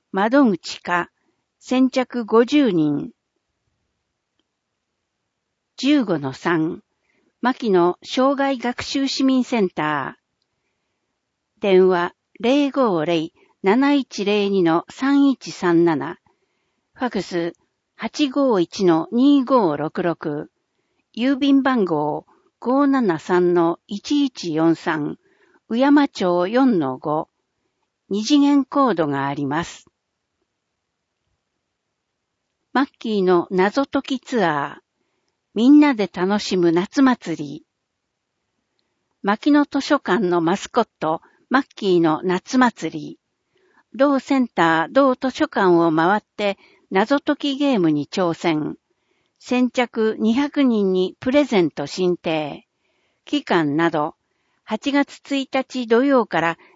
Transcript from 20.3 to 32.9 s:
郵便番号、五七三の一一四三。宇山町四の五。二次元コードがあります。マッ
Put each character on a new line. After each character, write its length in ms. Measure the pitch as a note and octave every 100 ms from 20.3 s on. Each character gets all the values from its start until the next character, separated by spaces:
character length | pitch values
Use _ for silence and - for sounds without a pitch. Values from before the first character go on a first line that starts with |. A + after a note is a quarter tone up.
| D3 D3+ _ _ _ _ _ _ A3
郵 200 | C4 C4+
便 260 | C#4 C#4
番 240 | C4 B3+ F3+
号、 400 | D3+ D3+ D3+ - _ _ _
五 280 | A#3+ C4+ C#4+
七 320 | C4+ G#3 D#3+
三 340 | - F3+ F3
の 260 | F3 E3 - -
一 400 | G#3 - D4 C#4
一 300 | - F3 D#3
四 200 | E3 D#3+
三。 440 | F3 D#3 D3+ - _ _ _ _ -
宇 80 | A#3
山 300 | C#4 D4 C#4
町 400 | - F3+ F3 F#3
四 320 | B3 C4 F#3
の 180 | C3+ C3
五。 320 | D#3 D3+ - _ _ _ _ _ _ _ -
二 160 | G3+ A3
次 140 | D4
元 260 | C#4+ C#4+ C4
コ 240 | C#4 C4
ー 40 | F3
ド 100 | D3
が 220 | C#3 C#3
あ 60 |
り 120 | C#3+ C#3
ま 180 | D#3
す。 220 | F3 - _ _ _ _ _ _ _ _ _ _ _ _ _ _ _ _ _ _ _ _ _ _ _ _ _ _ _ _ _
マ 100 | B3
ッ 40 | C#4+